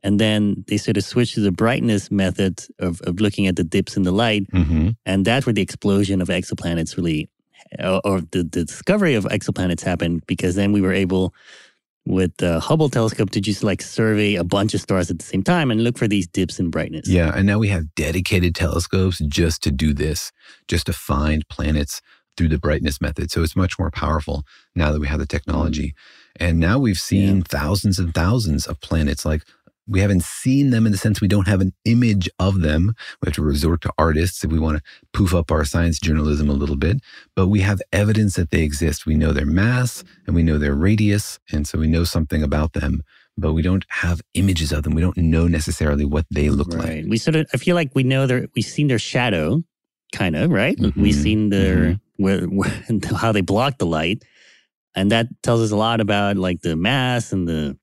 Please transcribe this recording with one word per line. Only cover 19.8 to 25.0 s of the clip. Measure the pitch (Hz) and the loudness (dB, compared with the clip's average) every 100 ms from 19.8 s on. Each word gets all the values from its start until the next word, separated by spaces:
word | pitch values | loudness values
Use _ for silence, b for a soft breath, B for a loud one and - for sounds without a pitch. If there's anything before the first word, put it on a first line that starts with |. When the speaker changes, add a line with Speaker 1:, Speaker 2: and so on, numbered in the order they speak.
| 78 | 0
Speaker 2:
this, | 71 73 76 - B B B B | 0 -2 -4 -8 B B B B
just | 87 - | -4 -2
to | |
find | 92 - 69 76 78 78 | -6 -2 0 0 0 -4
planets | - 76 76 73 - b b b - | -6 -2 0 -2 -8 b b b -2
through | 82 | 0
the | 76 | 2
brightness | 73 73 64 71 | 0 0 0 -2
method. | 73 76 76 | -4 -4 -4
So | - | -2
it's | 82 - | -2 0
much | 92 - | -2 -2
more | 85 | -4
powerful | - 76 80 76 71 73 b b - | -4 -2 -2 -2 -6 -8 b b -2
now | 76 | 0
that | |
we | 76 | 0